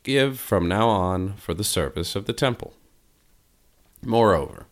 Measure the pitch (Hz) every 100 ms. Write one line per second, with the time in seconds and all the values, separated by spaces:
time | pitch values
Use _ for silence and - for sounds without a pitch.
0 | - 135 135 131 - 101 85 95 113 104
1 | 90 92 92 98 - 85 101 - 71 85
2 | 85 101 101 117 135 117 - _ _ _
3 | _ _ _ _ _ _ _ _ _ -
4 | - 113 110 85 67 - -